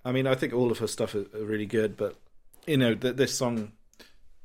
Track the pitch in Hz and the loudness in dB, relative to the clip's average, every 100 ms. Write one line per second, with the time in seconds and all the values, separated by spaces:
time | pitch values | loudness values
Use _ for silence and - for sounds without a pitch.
0 | 123 127 131 131 131 123 123 113 110 - | -2 0 2 2 0 0 0 0 -2 -2
1 | 113 104 98 107 107 107 104 113 107 98 | -2 -2 -6 -8 -4 -4 -2 0 0 0
2 | 101 - - - - - - 147 123 110 | -6 -6 -20 -20 -20 -12 0 2 4 2
3 | 127 127 127 - 127 117 104 - - - | 0 2 0 2 -2 -2 -6 -12 -20 -20
4 | - - - - | -20 -20 -20 -20